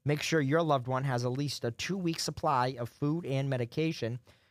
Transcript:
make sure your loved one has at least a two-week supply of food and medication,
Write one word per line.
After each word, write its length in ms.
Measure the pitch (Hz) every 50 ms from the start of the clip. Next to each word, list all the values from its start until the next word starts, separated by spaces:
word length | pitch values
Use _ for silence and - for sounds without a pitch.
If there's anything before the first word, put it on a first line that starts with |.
| -
make 180 | 135 147 151 -
sure 180 | - 165 160
your 220 | 143 131 147 165 170
loved 240 | 156 143 131 120 127
one 160 | 127 131 135
has 200 | 143 127 120 120
at 100 | 123 123
least 320 | 135 147 139 - - -
a 40 | 120
two-week 500 | 110 - - - 180 196 180 165 160 -
supply 560 | - 165 156 - - 156 143 127 123 131 139 117
of 100 | 120 113
food 380 | - - 143 147 156 170 175 123
and 200 | 139 135 139 139
medication, 680 | 131 123 123 117 - 156 156 160 160 - 117 113 123 123 _ - - _ _ _